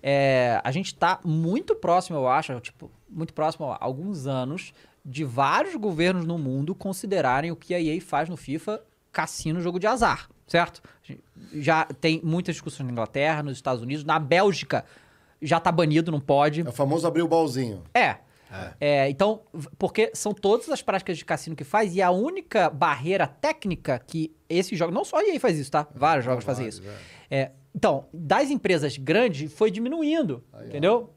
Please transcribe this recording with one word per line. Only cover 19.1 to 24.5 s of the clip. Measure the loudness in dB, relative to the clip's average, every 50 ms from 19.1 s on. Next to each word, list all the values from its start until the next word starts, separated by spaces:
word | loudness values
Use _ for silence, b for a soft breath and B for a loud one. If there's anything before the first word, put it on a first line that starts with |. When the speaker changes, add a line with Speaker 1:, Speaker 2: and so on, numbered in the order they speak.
Speaker 1:
então, | 2 2 2 0 0 -2 -8 _ _
v-, | -14 -14 -14 -8 -4
porque | -4 -4 2 2 0 0 0
são | -4 -4 -4 -6
todas | -2 2 2 2 2 2 -2
as | -6 -6
práticas | -2 -2 -2 -2 -2 -4 -8 -8
de | -4
cassino | -4 -4 -4 -4 -8 -10
que | -10 -10
faz, | -2 0 0 0 2 2
e | 2
a | 2 4
única | 4 2 0 -2 -4 -6 -10 _ 0 2 2 2
barreira | 2 0 0 0 0 0 -2 -2 0 0 0
técnica | -2 -2 _ -2 -2 -2 -2 -4 -6 -6 -6 -2 -4 -4 -4 -4
que | -8 -6 -6 -6 -6 _ _ _
esses | _